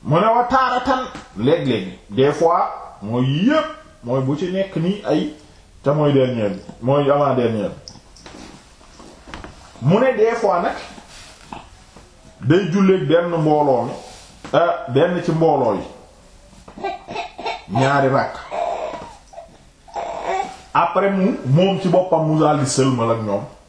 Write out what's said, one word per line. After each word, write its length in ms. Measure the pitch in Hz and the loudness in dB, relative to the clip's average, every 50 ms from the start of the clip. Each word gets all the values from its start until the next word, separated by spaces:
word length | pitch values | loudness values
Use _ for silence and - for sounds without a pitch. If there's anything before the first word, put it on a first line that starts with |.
| - | -2
Mu 120 | - 151 165 | 0 2 2
ne 80 | 196 226 | 4 4
wa 160 | 226 247 240 240 | 4 2 2 2
taaratan, 560 | 254 262 254 247 247 247 247 262 262 254 254 - - - - - - 95 | 2 2 2 2 0 -2 0 0 -2 -2 -2 -6 -10 -16 -18 -18 -10 -2
léeg-léeg, 600 | 107 131 160 170 151 135 120 104 95 95 90 - - - | 2 2 2 2 2 0 -2 -2 -4 -8 -12 -16 -18 -10
des 220 | 104 104 131 147 143 | 0 2 2 2 2
fois, 640 | - 170 156 165 185 202 - - - - - - - | 2 2 2 2 2 0 -2 -4 -10 -14 -16 -18 -14
mooy 240 | - 101 117 123 127 131 139 151 185 | -10 -6 -2 0 0 0 0 2 2
yépp, 200 | 240 302 320 302 311 - - - - - - - | 2 2 2 0 -2 -8 -14 -18 -20 -20 -18 -8
mooy 180 | 120 123 135 | -4 -2 -2
bu 140 | 131 131 147 - | 0 -2 -2 -2
ci 140 | 190 175 | -4 -4
nekk 240 | 185 190 196 196 - | -2 -2 -4 -4 -4
nii 260 | 165 160 180 202 208 - - | -4 -2 -2 -2 -4 -2 -2
ay, 260 | 147 156 - - - - - - - - - - - - - | 0 0 0 -4 -6 -12 -20 -20 -20 -20 -20 -20 -20 -6 -2
te 60 | 139 | 0
mooy 220 | 147 151 151 147 139 | 0 2 2 4 4
dernier 360 | 135 131 123 120 117 107 101 | 4 4 2 0 -2 -2 -2
bi, 100 | 92 95 - - - - | -4 -4 -10 -16 -18 -8
mooy 280 | 117 123 139 147 143 135 | -2 0 2 2 4 2
avant 240 | 143 147 147 139 127 | 2 2 2 2 2
dernier 340 | 123 120 113 113 107 98 85 | 0 0 0 0 -2 -4 -4
bi. 60 | 73 - - - - - - - - - - - - - - - - - - - - - - - - - - - - - - - - - - - - - - - - - | -8 -10 -18 -20 -20 -20 -20 -20 -20 -20 -20 -20 -20 -20 -20 -20 -20 -20 -20 -20 -20 -20 -20 -20 -20 -20 -20 -20 -20 -20 -20 -18 -18 -16 -16 -16 -18 -20 -20 -20 -18 -4
Mu 140 | 117 135 175 | 2 2 4
ne 220 | 214 254 262 247 202 | 4 4 2 2 2
des 180 | 214 226 233 | 2 2 2
fois 260 | 226 - 202 190 175 | 0 0 0 0 0
nag, 120 | 196 - - - - - - - - - - - - - - - - - - - - - - - - - - - - - - - - - - - | 0 -2 -4 -6 -12 -16 -18 -20 -20 -20 -20 -20 -20 -20 -20 -20 -20 -18 -18 -18 -18 -20 -20 -20 -20 -20 -20 -20 -20 -20 -20 -20 -20 -20 -20 -10
day 280 | - 117 151 185 202 165 | 0 2 2 2 2 0
julleek 360 | 156 202 196 190 190 185 151 139 | 0 2 4 4 4 2 2 2
benn 220 | 156 170 170 175 | 2 2 2 2
mbooloo 540 | 170 160 156 151 151 151 147 143 131 120 120 | -2 0 2 2 2 4 4 2 2 2 0
mi, 60 | 131 - - - - - - - - - - - - - | -2 -6 -10 -14 -18 -20 -20 -20 -20 -20 -20 -16 -2 0
euh, 180 | 151 170 175 - - - - | 2 2 2 0 -4 -6 -2
benn 320 | 123 131 160 180 180 180 170 | 2 2 2 2 2 -2 -2
ci 80 | - | -2
mbooloo 440 | 160 160 165 160 147 135 127 113 101 | 0 2 2 2 4 2 2 0 0
yi, 1120 | 92 90 - - - - - - - - - - - - - - - - - - - - 381 349 - - - - 427 - - - - - - - - - - | -2 -6 -10 -16 -20 -20 -20 -20 -20 -20 -20 -20 -20 -20 -20 -20 -20 -20 -20 -18 -10 -8 -8 -8 -10 -12 -14 -12 -10 -10 -12 -12 -12 -10 -10 -10 -10 -10 -4
ñaari 360 | 92 117 131 135 143 139 135 135 | -2 0 2 2 2 2 2 2
ràkk. 280 | 135 135 - - - - - - - - - - - - - - - - - - - - - - - - - - - - - - _ _ _ - - - - - - - - - 359 381 392 - - - - - - | 2 0 -2 -2 -6 -12 -14 -10 -8 -6 -4 -4 -6 -6 -8 -10 -10 -12 -14 -16 -20 -20 -20 -20 -20 -20 -20 -20 -20 -20 -20 -20 _ _ _ -14 -10 -10 -10 -8 -10 -10 -6 -6 -4 -4 -4 -6 -10 -18 -20 -2 0
Après 380 | - 170 - - 185 190 196 | 2 2 2 2 0 0 2
mu, 260 | 196 190 185 208 285 - - | 0 2 0 0 0 -2 0
moom 340 | 127 131 160 185 196 190 175 | 2 4 4 4 4 2 0
ci 80 | - 180 | 0 2
boppam 400 | 165 185 185 - - 160 156 156 | 2 2 2 2 0 0 2 2
mu 120 | 156 156 | 2 2
daldi 260 | 156 147 147 143 135 | 4 2 2 2 0
sëlmal 460 | 127 - - 131 135 127 120 117 113 | -2 0 0 2 2 2 0 0 -2
ak 100 | 113 113 113 | -2 -2 -2
ñoom. 200 | 104 101 101 - - - - - | -4 -4 -4 -4 -8 -16 -20 -20